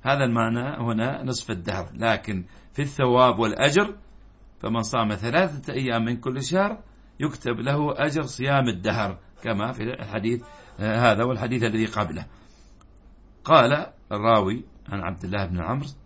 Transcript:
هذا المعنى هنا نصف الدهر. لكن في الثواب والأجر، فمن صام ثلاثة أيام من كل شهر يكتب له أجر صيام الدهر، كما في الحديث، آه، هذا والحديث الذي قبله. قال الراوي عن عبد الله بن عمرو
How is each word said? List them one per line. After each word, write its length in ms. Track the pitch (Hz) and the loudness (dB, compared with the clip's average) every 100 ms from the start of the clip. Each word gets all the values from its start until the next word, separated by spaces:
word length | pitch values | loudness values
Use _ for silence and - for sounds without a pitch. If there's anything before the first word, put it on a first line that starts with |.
هذا 220 | 127 143 | 0 2
المعنى 520 | 127 117 113 117 135 - | 2 2 2 0 -4 -4
هنا 400 | 117 110 120 - | -2 0 -2 -2
نصف 260 | 131 120 - | -4 -6 -6
الدهر. 400 | 90 85 98 90 | -6 -4 -6 -8
لكن 500 | - 113 107 - 95 87 - - | -4 0 0 -2 -6 -6 -16 -12
في 100 | - | -6
الثواب 560 | 143 - 127 123 127 101 | -6 0 4 6 6 4
والأجر، 580 | 110 - 143 156 208 - - - - - - - | 0 2 2 4 2 -4 -18 -20 -20 -20 -20 -10
فمن 220 | 107 113 | -4 -2
صام 320 | 113 123 110 | 0 0 0
ثلاثة 580 | 104 117 151 185 147 139 | -2 0 0 0 -4 -8
أيام 320 | 135 131 117 | -4 -2 0
من 120 | 113 123 | 0 -2
كل 260 | 131 131 | -4 -6
شهر 400 | 131 185 202 226 - - - - | -2 0 0 -4 -14 -20 -20 -6
يكتب 400 | 135 - - 113 | -6 -4 -4 -2
له 460 | 123 147 147 - 147 | 0 0 0 0 -2
أجر 160 | 147 | -2
صيام 460 | 139 120 135 139 123 | -4 -4 2 2 2
الدهر، 500 | 92 107 107 101 90 - - | 0 -2 0 -2 -6 -16 -10
كما 300 | 117 101 110 | -4 -2 -2
في 100 | 127 | -4
الحديث، 600 | 113 127 101 107 107 120 - - - - | -6 -6 -6 -4 -2 -2 -6 -20 -18 -4
آه، 320 | 107 110 120 | -2 4 4
هذا 120 | 104 | 6
والحديث 380 | 120 120 120 123 | 2 0 -2 0
الذي 240 | 113 110 110 | 0 0 -2
قبله. 400 | 107 85 80 - - - - - - - - - - - - | -2 -4 -6 -12 -18 -20 -20 -20 -20 -20 -20 -20 -20 -20 -12
قال 420 | - 156 123 147 180 - - | 6 6 8 2 -2 -14 -8
الراوي 520 | 104 110 110 95 117 - - - | 0 4 4 4 -4 -8 -20 -8
عن 120 | 98 | -6
عبد 240 | 87 90 | -6 -6
الله 220 | 92 101 92 | -6 -4 -2
بن 140 | 87 | -4
عمرو 280 | 82 131 139 - | -2 -4 -6 -14